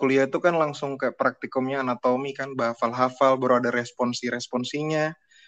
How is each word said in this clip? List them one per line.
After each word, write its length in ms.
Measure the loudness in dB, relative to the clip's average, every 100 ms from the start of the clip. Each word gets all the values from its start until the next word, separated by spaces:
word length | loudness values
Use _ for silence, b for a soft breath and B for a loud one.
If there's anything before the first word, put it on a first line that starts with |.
kuliah 260 | 2 2 2
itu 120 | 2
kan 120 | 2 2
langsung 400 | 0 -2 -6 -4
kayak 140 | -4 0
praktikumnya 600 | -2 -2 -6 -4 -2 -2
anatomi 500 | -2 0 0 0 -2
kan, 200 | -6 -8 -2
bahafal-hafal, 800 | -2 0 -2 0 0 4 4 4
baru 220 | 4 4
ada 80 | 2
responsi-responsinya, 1400 | -2 -2 -2 -2 -2 -4 -6 -4 -6 -4 -4 -2 0 -2 -4 b b